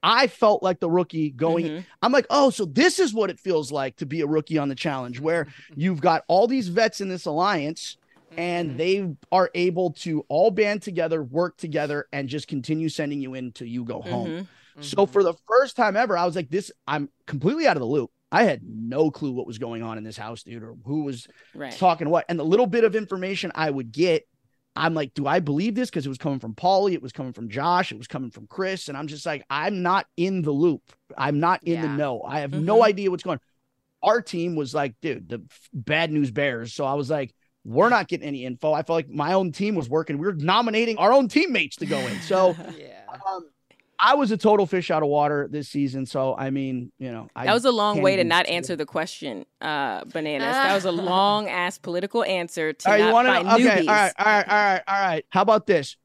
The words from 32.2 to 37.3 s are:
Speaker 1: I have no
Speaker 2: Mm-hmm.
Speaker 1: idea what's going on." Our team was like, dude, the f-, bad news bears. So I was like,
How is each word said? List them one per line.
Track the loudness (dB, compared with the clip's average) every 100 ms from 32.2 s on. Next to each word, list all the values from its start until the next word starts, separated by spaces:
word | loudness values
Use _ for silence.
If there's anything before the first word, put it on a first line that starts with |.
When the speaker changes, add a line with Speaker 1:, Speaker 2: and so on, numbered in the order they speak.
Speaker 1:
I | -6 -6
have | -4
no | -4 2 6
Speaker 2:
Mm-hmm. |
Speaker 1:
idea | 6 4 -2
what's | -4
going | -6 -8 _ _ _ _ _ _
on." | 2
Our | 2
team | 0 -4 -4 -4
was | -4 -4
like, | -4 -6
dude, | -8 -8 -8
the | -12 -12
f-, | _ _
bad | -12 -2 -2 0
news | 0 -2
bears. | 0 -2 -2 -10
So | -6 -4
I |
was | -2 -2
like, | -4 -6